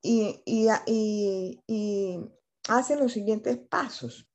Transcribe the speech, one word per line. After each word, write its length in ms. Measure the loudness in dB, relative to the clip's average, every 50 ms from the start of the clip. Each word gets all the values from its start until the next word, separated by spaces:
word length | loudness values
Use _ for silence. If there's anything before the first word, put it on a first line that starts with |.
y, 420 | 2 2 2 4 2 2 -2 -6 _
y, 220 | -2 0 4 4 4 4 2 2
y, 760 | 0 0 2 2 0 0 0 0 0 0 -2 -4 -6 -8 -12 _
y 540 | _ -4 -2 -2 -2 0 -2 -2 -2 -4 -6 -10 -12 -14 _ _ _ _ _ _ 0
hace 260 | 2 2 2 2 0 2
los 160 | 2 0 0
siguientes 440 | -2 0 0 -2 0 0 -2 -4 -4
pasos. 720 | -4 _ -2 -2 -2 -4 -8 -10 -12 -12 -12 -14 -20 _ _